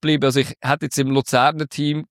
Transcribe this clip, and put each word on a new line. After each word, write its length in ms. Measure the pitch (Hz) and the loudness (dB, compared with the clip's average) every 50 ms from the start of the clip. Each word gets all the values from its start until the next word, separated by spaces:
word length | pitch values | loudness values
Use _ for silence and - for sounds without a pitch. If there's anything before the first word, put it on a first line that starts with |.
| - | 0
bleiben. 220 | 151 156 147 139 | 0 0 2 2
Also 140 | 135 123 139 | 2 2 2
ich 120 | 139 - - _ | 0 0 -4 _
hätte 240 | - 127 139 147 - | -2 -2 -2 -2 -2
jetzt 140 | 139 - - | -4 -2 -2
im 120 | 135 131 | 0 0
Luzerner 580 | 135 135 135 - - 123 123 147 156 156 151 139 | 0 0 0 2 2 2 2 2 2 -2 -8 -8
Team, 360 | - - 147 147 151 151 - - | -6 -4 -4 -2 -2 -4 -6 -10